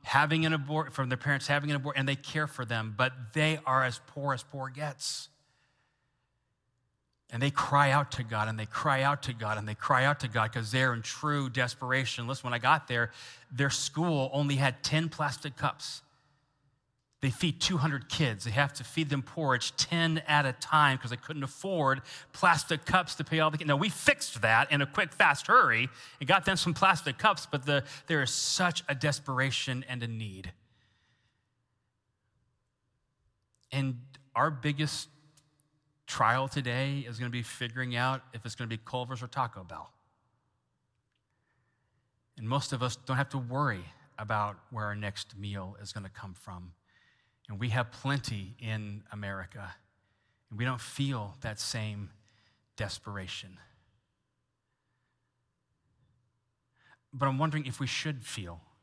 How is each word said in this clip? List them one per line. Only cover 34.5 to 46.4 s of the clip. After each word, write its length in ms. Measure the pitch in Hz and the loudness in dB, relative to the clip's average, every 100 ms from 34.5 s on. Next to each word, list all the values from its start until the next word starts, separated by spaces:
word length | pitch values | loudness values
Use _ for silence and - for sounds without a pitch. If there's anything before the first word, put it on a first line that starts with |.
biggest 560 | 143 151 139 151 - - _ _ _ _ _ _ _ _ _ - | 2 -2 0 -2 -2 -10 _ _ _ _ _ _ _ _ _ -10
trial 400 | - 113 123 135 | 2 4 4 0
today 540 | 147 123 120 139 139 | -4 -2 -2 -2 -2
is 180 | 120 113 | -6 -6
gonna 120 | 123 | -4
be 120 | 120 | -4
figuring 540 | 113 - 120 120 127 120 | -6 -6 -6 -4 -4 0
out 260 | 127 131 - | 0 0 -8
if 140 | 117 113 | -12 -12
it's 80 | |
gonna 140 | - 117 | -8 -6
be 100 | 113 | -8
Culver's 460 | - 127 123 127 | -6 -6 -6 -8
or 20 | 120 | -8
Taco 380 | - 120 110 | -4 -4 -6
Bell. 280 | 87 87 - _ _ _ _ _ _ _ _ _ _ _ _ _ _ _ _ _ _ _ _ _ _ _ _ - | -14 -14 -16 _ _ _ _ _ _ _ _ _ _ _ _ _ _ _ _ _ _ _ _ _ _ _ _ -10
And 120 | 110 | -2
most 240 | 135 - | -2 0
of 80 | 131 | -2
us 140 | 123 | -2
don't 220 | - - 131 | -4 -2 0
have 140 | 139 | 0
to 80 | 139 | -4
worry 460 | 123 131 143 101 82 - _ - | -4 0 0 -2 -8 -18 _ -12
about 360 | 107 107 104 98 _ | -2 0 0 -4 _
where 140 | 117 | -6
our 100 | 104 | -4
next 420 | 104 104 98 - 101 | -4 -6 -6 -12 -10
meal 400 | 101 101 95 101 | -8 -8 -8 -12
is 100 | 101 | -12
gonna 160 | 110 95 | -10 -12
come 260 | - 101 | -14 -16
from. 400 | 90 | -14